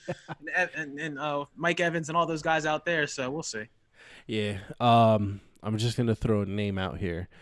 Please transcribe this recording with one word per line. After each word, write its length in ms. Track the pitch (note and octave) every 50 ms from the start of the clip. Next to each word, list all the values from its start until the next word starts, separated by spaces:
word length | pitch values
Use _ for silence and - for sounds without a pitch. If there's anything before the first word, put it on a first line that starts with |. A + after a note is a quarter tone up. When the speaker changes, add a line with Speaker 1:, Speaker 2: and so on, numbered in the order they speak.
Speaker 1:
<laughs> 60 | - -
Yeah. 60 | E3 - - - D#3 -
Speaker 2:
and 100 | D3 D#3+ -
Ev-, 140 | F3+ F3+ D#3 C3
and, 260 | D3 D#3+ C#3+ C#3 C#3+
and, 180 | D#3+ D#3+ C#3+ C3+
uh, 260 | C#3+ D3+ D3 C#3+ C#3+ - _ -
Mike 240 | D#3 E3+ F3 F3
Evans 260 | F3 E3+ E3 E3+ D#3+ C#3
and 100 | D#3+ E3+
all 80 | E3
those 160 | D#3+ D#3+ D3+
guys 240 | D3+ E3 D#3+ D#3 D3+
out 200 | D#3 D3+ D3+ -
there. 220 | F3 E3+ D#3+ D3 C#3+
So 220 | - - C3 B2+
we'll 140 | C#3 D#3+ D#3
see. 220 | - - A2 G#2+ - _ _ _ _ _ - - - - - -
Speaker 1:
Yeah. 340 | - A2+ A2 G#2 G#2 G2+ F#2+ F#2+ - - -
Um, 640 | A#2+ B2 A#2 A#2 A2+ A2 A2 G#2+ G#2 G2 G2+ G2+ - - _ -
I'm 160 | - G#2 A2 G#2+
just 200 | A2+ A#2+ A2+ -
gonna 180 | A#2+ A#2 A2
throw 280 | - - A#2 G#2+ G2+ G2+
a 20 |
name 320 | F#2+ G2 G#2 G#2 G2+ G2 F#2
out 220 | F#2+ - - E2
here. 280 | G2+ F2+ E2+ E2 F#2+ - - -